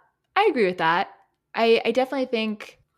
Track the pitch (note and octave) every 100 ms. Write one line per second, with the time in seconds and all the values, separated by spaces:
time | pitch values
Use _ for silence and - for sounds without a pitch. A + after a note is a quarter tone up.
0 | _ _ _ F#4 G#4+ C4+ F#3+ F3+ D#3+ F3
1 | - - _ _ _ - A#3 A3+ - A#3
2 | C4 C#4 C4 A3+ A3 G#3 - - _